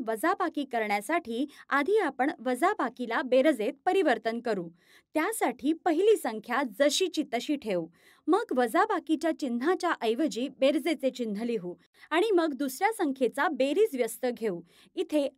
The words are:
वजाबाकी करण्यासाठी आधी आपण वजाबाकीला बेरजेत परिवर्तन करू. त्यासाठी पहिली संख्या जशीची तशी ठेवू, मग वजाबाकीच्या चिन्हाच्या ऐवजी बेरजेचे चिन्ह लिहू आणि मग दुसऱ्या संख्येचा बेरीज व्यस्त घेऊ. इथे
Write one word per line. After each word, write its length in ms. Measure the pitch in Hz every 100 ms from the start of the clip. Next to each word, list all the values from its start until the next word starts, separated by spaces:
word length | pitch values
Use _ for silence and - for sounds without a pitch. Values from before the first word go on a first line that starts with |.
| 220
वजाबाकी 560 | 220 320 392 349 - 262
करण्यासाठी 720 | 240 214 208 208 330 233 233 285 - -
आधी 280 | 269 294 427
आपण 320 | 330 - 277 - 233
वजाबाकीला 760 | 254 349 427 262 254 233 233
बेरजेत 500 | 269 254 285 254 214 285
परिवर्तन 560 | - 381 320 - 226 233
करू. 280 | 233 196 170 - _ - _
त्यासाठी 580 | 302 349 453 330 247 277 320
पहिली 320 | 370 311 415 403
संख्या 460 | 262 220 220 254 269 196
जशीची 420 | 277 - 370 320 -
तशी 220 | 233 233 294
ठेवू, 300 | 220 180 165 _ _ _ -
मग 240 | 370 480 262
वजाबाकीच्या 720 | 240 320 427 370 - 302 330 -
चिन्हाच्या 520 | 269 240 285 359 349 302
ऐवजी 440 | 226 233 311 196 277 -
बेरजेचे 500 | 269 302 285 302 262
चिन्ह 320 | 262 226 202
लिहू 300 | 240 226 175 170 _ _ -
आणि 200 | 320 453
मग 240 | 349 320
दुसऱ्या 380 | 254 285 - 403
संख्येचा 560 | 440 311 262 254 - 311
बेरीज 480 | 254 269 302 427 254
व्यस्त 300 | 233 - 254
घेऊ. 340 | 247 220 175 - _ _ -
इथे 320 | - 302 277